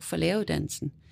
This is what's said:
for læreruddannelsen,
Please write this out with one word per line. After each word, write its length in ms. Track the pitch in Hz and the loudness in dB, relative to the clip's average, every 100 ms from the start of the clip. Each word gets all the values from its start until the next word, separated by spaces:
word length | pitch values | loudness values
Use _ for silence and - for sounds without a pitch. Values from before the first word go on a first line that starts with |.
for 160 | - 170 | -2 0
læreruddannelsen, 760 | 165 208 208 151 151 - 147 - - | 2 2 2 0 -2 -4 -6 -8 -16